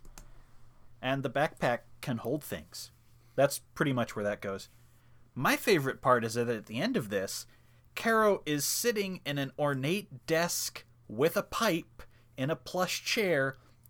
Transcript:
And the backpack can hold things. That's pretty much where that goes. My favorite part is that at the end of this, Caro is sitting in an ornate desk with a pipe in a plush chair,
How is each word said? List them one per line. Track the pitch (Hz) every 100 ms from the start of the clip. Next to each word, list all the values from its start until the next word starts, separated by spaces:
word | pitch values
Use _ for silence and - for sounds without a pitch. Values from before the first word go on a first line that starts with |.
| - - - - - - - - - -
And | 127 135
the | 131
backpack | 135 156 - 143 120 - -
can | - 117
hold | 117 147
things. | - - - - - - - - - -
That's | 139 - -
pretty | - 147
much | 127 113
where | 110
that | 101 104
goes. | 101 98 - - - - - - - 123
My | 165 285
favorite | - 175 135 -
part | 139 120
is | 113
that | 113 120
at | 113 -
the | 113
end | 208 233
of | 107
this, | 98 98 - - - - - - -
Caro | 226 220 214 190
is | 151 147
sitting | - - 240 214 190 185
in | 139 143
an | 135 -
ornate | 147 135 135 190 - 127 -
desk | 160 170 - - - - - -
with | 107 160 202
a |
pipe | - - 220 170 - - - - - -
in | 131
a | 160
plush | - 180 180 -
chair, | - 240 190 151 135 - - -